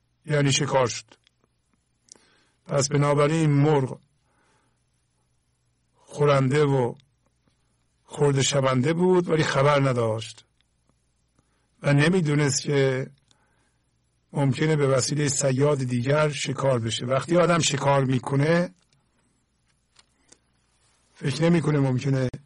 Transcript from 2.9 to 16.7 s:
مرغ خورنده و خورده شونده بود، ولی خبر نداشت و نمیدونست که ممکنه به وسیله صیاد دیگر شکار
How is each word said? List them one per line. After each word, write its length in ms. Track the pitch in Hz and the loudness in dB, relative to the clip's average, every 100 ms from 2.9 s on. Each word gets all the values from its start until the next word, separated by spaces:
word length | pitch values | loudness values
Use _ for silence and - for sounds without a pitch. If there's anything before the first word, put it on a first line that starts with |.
| 143 143 143 147 165 151 | 0 2 2 2 2 2
مرغ 500 | 143 151 143 131 - _ _ _ _ _ _ _ _ _ _ _ _ _ _ _ _ _ _ _ _ | 2 4 2 -2 -8 _ _ _ _ _ _ _ _ _ _ _ _ _ _ _ _ _ _ _ _
خورنده 720 | - - 147 139 131 147 143 | -14 -2 0 2 2 0 0
و 300 | 135 120 - _ _ _ _ _ _ _ _ _ _ | 0 -2 -6 _ _ _ _ _ _ _ _ _ _
خورده 380 | _ - 143 139 | _ -2 0 0
شونده 520 | 123 143 131 131 156 | 0 0 0 0 0
بود، 360 | 165 185 180 175 | 0 2 2 2
ولی 140 | 160 | 0
خبر 460 | - 139 143 143 139 | 0 2 2 2 2
نداشت 560 | 123 113 113 110 - _ _ _ _ _ _ _ _ _ _ _ _ _ _ | 0 -2 -4 -8 -18 _ _ _ _ _ _ _ _ _ _ _ _ _ _
و 120 | 143 | 0
نمیدونست 680 | 143 156 190 151 147 143 - | 2 4 2 0 0 0 -2
که 480 | - 139 135 131 139 - _ _ _ _ _ _ _ _ _ _ _ | -2 0 0 -2 -6 -14 _ _ _ _ _ _ _ _ _ _ _
ممکنه 420 | 151 139 147 156 151 | -2 -2 0 0 2
به 120 | 135 | 2
وسیله 400 | 131 123 143 147 | 0 0 -2 -2
صیاد 560 | - 139 127 147 139 | -2 -2 0 0 0
دیگر 460 | 123 123 127 151 151 | -2 -4 0 0 0
شکار 500 | 143 160 143 135 | -2 -6 -4 -2